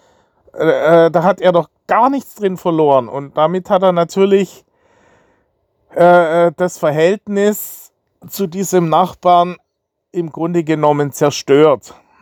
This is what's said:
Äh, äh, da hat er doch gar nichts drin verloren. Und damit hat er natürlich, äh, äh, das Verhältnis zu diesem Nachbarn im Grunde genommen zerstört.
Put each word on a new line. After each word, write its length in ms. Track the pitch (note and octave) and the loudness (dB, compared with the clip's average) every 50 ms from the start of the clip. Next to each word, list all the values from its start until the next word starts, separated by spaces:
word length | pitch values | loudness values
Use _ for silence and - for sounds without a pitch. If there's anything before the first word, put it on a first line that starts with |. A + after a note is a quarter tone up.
| _ _ _ _ _ _ _ _ _ _ - | _ _ _ _ _ _ _ _ _ _ -10
Äh, 540 | - D3 D#3+ D3 C3 C3 D3+ E3 E3+ E3 | -4 -2 0 0 0 2 2 4 4 4
äh, 40 | E3 | 4
da 120 | D#3 E3+ D#3+ | 2 0 0
hat 180 | F#3 F#3+ - | 0 0 0
er 120 | - F#3 F3 | 0 0 0
doch 180 | E3+ D#3 - _ _ _ | 0 -2 -4 _ _ _
gar 240 | - F#3 G3+ A#3 C4+ | -4 0 0 0 0
nichts 260 | C#4 C#4 - - - | 0 -4 -8 -12 -10
drin 220 | - G#3 G3 F#3 E3+ | -6 -6 -6 -6 -4
verloren. 500 | - F#3 E3 D#3+ D#3 D3 C#3 C3 A#2+ A2 | -4 -4 -2 0 2 2 2 2 0 -2
Und 280 | - C#3 C#3+ C#3 - | -6 -12 -12 -8 -4
damit 340 | - D3+ D#3 F3 F#3 F3+ - | -2 -2 -2 -2 -4 -4 -2
hat 120 | G#3 F3+ F#3+ | -2 0 2
er 100 | F#3+ F3+ | 0 0
natürlich, 720 | E3+ E3+ D#3+ - G3 G3 G3 G3 G3+ G3 - - - _ _ _ _ _ _ _ _ _ _ _ _ _ _ _ _ _ _ _ _ _ _ _ _ _ _ - | 0 -2 -2 -2 -2 0 2 2 0 0 -2 -8 -14 _ _ _ _ _ _ _ _ _ _ _ _ _ _ _ _ _ _ _ _ _ _ _ _ _ _ -2
äh, 500 | - E3+ F3 F3 F3 F3 D#3+ D#3+ E3+ E3+ | 0 2 4 4 4 2 2 0 0 0
äh, 60 | E3+ D#3+ | 0 -2
das 240 | - F3+ F3+ - - | -2 -4 -6 -4 -4
Verhältnis 1120 | - D#3 D3 D#3 D#3+ F3 G3+ G#3 - - G3+ G3 G3+ G#3 G#3 - - - - - - _ _ _ _ _ _ _ - F3+ | -4 -2 0 0 0 0 0 -2 -6 -8 -4 -2 -2 -2 -2 -4 -8 -16 -18 -20 -20 _ _ _ _ _ _ _ -20 -14
zu 180 | - - G3 | -8 -6 -6
diesem 420 | F3+ D#3 F#3+ G3 - F#3 F#3 F3 D#3+ | -6 -6 -6 -6 -2 -2 -2 0 0
Nachbarn 680 | D#3 D#3 F#3 F3+ - - - F3+ F3 F3 F3 F3+ F3+ - _ _ _ _ _ _ _ _ _ _ - | 0 0 0 -2 -4 -4 0 2 2 2 2 0 -4 -10 _ _ _ _ _ _ _ _ _ _ -8
im 180 | F#3 E3+ E3 | -8 -8 -8
Grunde 320 | - - D#3+ E3+ F3 F3 E3 | -8 -8 -6 -4 -4 -4 -2
genommen 500 | D3 D#3+ D#3 D3+ D3 D3 D3 D3 C#3+ B2+ | -2 -2 0 0 0 0 0 -2 -4 -4
zerstört. 800 | - D#3 C#3+ C3+ - - - C#3 C#3+ D3+ D#3 C#3 A2 - - - _ _ _ _ _ | -2 -2 -2 -2 -2 -2 2 4 4 4 4 2 0 -4 -10 -20 _ _ _ _ _